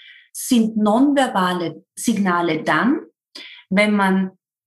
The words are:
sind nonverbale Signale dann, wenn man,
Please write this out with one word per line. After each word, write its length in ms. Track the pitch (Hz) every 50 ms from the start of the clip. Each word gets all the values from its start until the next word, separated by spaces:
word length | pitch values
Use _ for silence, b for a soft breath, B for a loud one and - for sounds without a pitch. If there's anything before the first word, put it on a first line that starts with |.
| B B B B B B B
sind 420 | - - - 254 233 214 220 -
nonverbale 1120 | 214 214 208 208 247 269 294 277 277 262 233 220 196 185 180 180 175 170 160 160 - - _ _
Signale 680 | - - 247 214 190 202 185 175 175 170 165 160 156 156
dann, 380 | 165 156 156 185 240 311 - - - _ _ _ _ - B B B B B B B
wenn 260 | 190 202 208 214 208
man, 360 | 202 196 190 190 190 190 185 - _ _ _ _ _ _